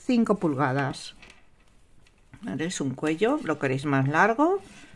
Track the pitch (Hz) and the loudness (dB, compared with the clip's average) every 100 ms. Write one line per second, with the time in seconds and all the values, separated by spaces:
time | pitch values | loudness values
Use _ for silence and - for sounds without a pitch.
0 | - 240 226 202 165 131 143 135 135 147 | 0 2 4 2 0 0 0 0 -2 -6
1 | - - - - - - _ - - - | -12 -18 -20 -20 -20 -20 _ -20 -20 -20
2 | - _ _ - - - 165 - 139 127 | -20 _ _ -16 -10 -6 -6 -4 -6 -4
3 | 156 160 214 294 160 147 139 135 147 135 | -4 0 0 0 -2 -2 -2 -2 0 0
4 | 135 156 202 226 311 392 - - - | 2 4 4 4 2 2 -4 -20 -20